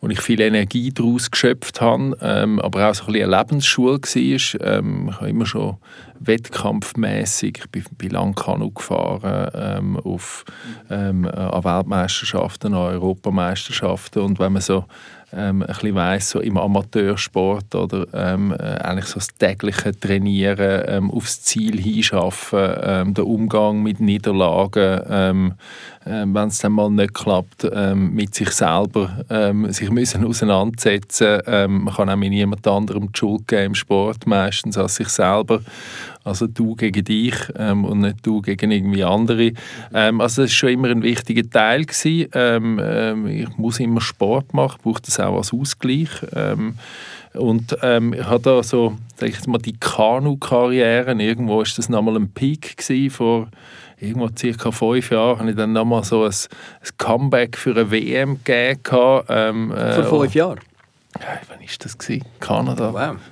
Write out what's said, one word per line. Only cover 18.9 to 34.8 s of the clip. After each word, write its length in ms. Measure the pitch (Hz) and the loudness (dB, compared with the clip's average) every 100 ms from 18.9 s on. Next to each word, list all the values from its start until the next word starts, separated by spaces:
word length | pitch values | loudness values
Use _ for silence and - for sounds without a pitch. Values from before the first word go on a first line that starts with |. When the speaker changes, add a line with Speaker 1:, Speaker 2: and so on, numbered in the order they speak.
| 92 95 | -6 -6
Speaker 1:
so 80 | - | -8
das 120 | 95 | -10
tägliche 640 | - 98 98 104 98 104 | 0 0 0 -4 -2 -4
Trainieren, 920 | 101 101 98 98 98 98 98 98 98 - | -4 -2 0 2 2 0 2 2 0 0
ähm, 240 | 101 98 | -2 0
aufs 320 | - - - | -2 -6 -6
Ziel 360 | - - 110 104 | -2 -2 -2 -2
hinschaffen, 920 | 95 107 107 98 90 92 - 104 95 - | -2 0 2 2 0 -2 -2 0 2 0
ähm, 320 | - 95 92 | 0 0 0
der 140 | 101 98 | 0 0
Umgang 560 | 110 110 107 104 107 | 0 2 2 2 2
mit 160 | 107 98 | 0 2
Niederlagen, 1000 | 107 104 101 98 90 87 98 104 98 95 - | 2 2 2 2 2 2 2 2 2 2 0
ähm, 440 | 101 95 92 92 90 - - - - - | 0 2 2 0 -2 -14 -20 -20 -16 -8
ähm, 280 | 110 101 | -4 0
wenn's 260 | 101 107 107 | 0 0 0
dann 120 | 104 | 0
mal 180 | 104 104 | 2 4
nicht 240 | 104 101 | 4 2
klappt, 540 | - - 95 92 _ 110 | 0 0 0 0 _ -4
ähm, 420 | 101 98 98 95 | 0 0 2 2
mit 200 | 104 101 | 0 -2
sich 180 | - 104 | -2 -2
selber, 760 | - 90 82 101 - 98 92 120 | 0 2 2 2 0 -2 -4 -4
ähm, 400 | 110 104 104 107 | 0 2 2 0
sich 180 | 98 101 | -2 0
müssen 340 | 117 120 - 110 | 0 0 0 -2
auseinandersetzen. 1160 | 113 107 95 104 117 117 104 104 - 107 104 101 | 0 2 2 2 0 2 2 0 2 4 4 2
Ähm, 380 | 107 98 98 | 2 4 2
man 100 | 101 | 0
kann 160 | 98 98 | 0 0
auch 60 | 98 | 2
mit 140 | 98 | 2
niemand 360 | 101 101 104 107 | 2 0 0 0
anderem 460 | 101 104 101 101 | 0 0 -4 -4
die 80 | 110 | -2
Schuld 280 | 107 107 110 | -2 -2 0
geben 160 | 113 98 | 0 0
im 100 | 92 | -2
Sport, 500 | - 101 101 110 - | 0 2 2 -2 0
meistens 520 | 101 95 - 110 | 2 2 -2 -4
als 180 | 101 | -2